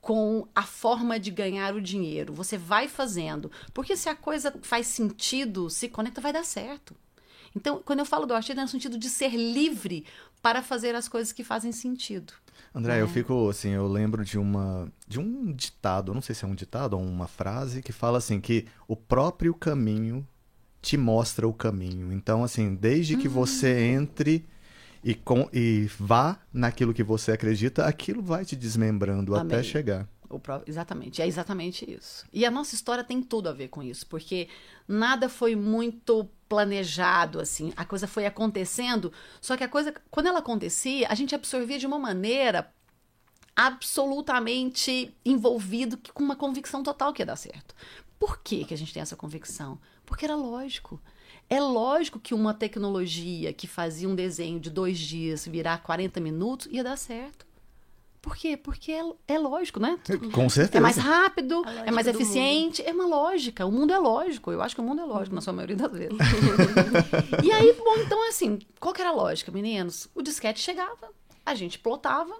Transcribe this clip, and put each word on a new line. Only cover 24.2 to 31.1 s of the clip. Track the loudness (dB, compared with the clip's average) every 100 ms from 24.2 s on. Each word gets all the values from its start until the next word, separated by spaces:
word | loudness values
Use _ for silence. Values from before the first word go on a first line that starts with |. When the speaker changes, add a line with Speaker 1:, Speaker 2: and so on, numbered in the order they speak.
| 2 2 0 -20 -20 -20 -20 -8 -2
Speaker 2:
e, |
com, | -2 2 2 4
e | 2 4 4 2 -2
vá | 4 4 4 0 _
naquilo | 0 0 2 0
que | 2
você | 0 0 2
acredita, | 0 2 2 2 2 2
aquilo | 0 -4 -6
vai | -2 -4
te | -4 -6
desmembrando | -2 2 2 2 0 0 2 0
até | 2 0
Speaker 1:
Amém. |
Speaker 2:
chegar. | 0 -2 -2 -4 -6 -14 -14
Speaker 1:
O | -14
pró-, | -8 -10 -8
exatamente, | -8 -8 -10 -10